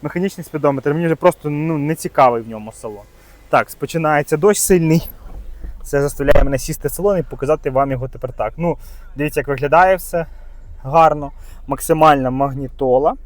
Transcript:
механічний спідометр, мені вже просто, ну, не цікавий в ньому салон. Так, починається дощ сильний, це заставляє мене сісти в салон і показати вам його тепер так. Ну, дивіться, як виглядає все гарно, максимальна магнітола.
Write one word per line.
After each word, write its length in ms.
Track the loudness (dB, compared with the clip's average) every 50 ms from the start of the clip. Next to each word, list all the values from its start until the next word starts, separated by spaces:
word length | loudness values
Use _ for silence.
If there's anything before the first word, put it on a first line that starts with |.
| -10
механічний 420 | -8 -6 -4 -4 -4 -4 -8 -16
спідометр, 480 | -10 -10 0 0 0 0 0 -2 -2 -2
мені 140 | 0 0
вже 80 | -2 -2
просто, 360 | 2 2 2 2 _ _ -6
ну, 280 | -4 -4 -2 -2 -2 -2
не 160 | -2 -4 -4
цікавий 480 | -4 -6 -6 0 4 4 4 4 0 -6
в 60 | -8
ньому 240 | -12 -14 -14 -14 -18
салон. 320 | -14 -14 -14 -14 -14 -18 _ _ -20 _ _ -20 _ -10 0
Так, 200 | 0 0 0 0 -6 -10
починається 580 | -10 -6 -6 -2 0 0 0 0 0 0 -2
дощ 240 | 2 2 2 2 2
сильний, 500 | 2 2 2 4 4 4 2 2 2 -2 -14 -16 -18 -16 -14 -14 -14 -14 -14 -12 -12 -14 -14 -14 -12
це 200 | -4 -2 -2 -2
заставляє 420 | -2 -4 -4 2 6 6 6 6
мене 140 | 4 2 -2
сісти 300 | -4 -6 -8 -6 -6 -8
в 20 |
салон 280 | -6 -2 0 0 0 0
і 40 | -2
показати 480 | -6 -8 -8 -2 -2 -2 0 -2 -2
вам 200 | 0 0 0 0
його 180 | -2 -4 -6 -10
тепер 240 | -10 -10 -12 -12 -6
так. 200 | -6 -6 -6 -4
Ну, 220 | -4 -4 -4 -4 -4 -8 -18 -18 -18 -18 -16 -8
дивіться, 240 | -6 -6 -2 -2 -2
як 80 | -2 -2
виглядає 480 | -4 -2 0 2 6 6 6 6 4
все 300 | 2 0 -4 -4 -4 -4 -4 -10 -18 -18 -18 -18 -18 -18 -18 -18 -14 -10
гарно, 500 | 0 4 6 6 6 6 2 -6 -10 -12 -14 -18 -18 -18 -18 -8
максимальна 640 | -8 -6 -6 0 0 2 6 6 6 6 6 2 -2
магнітола. 840 | 0 0 -2 -2 -2 -6 -8 -10 -6 -4 0 2 2 4 4 2 -2 -2 -10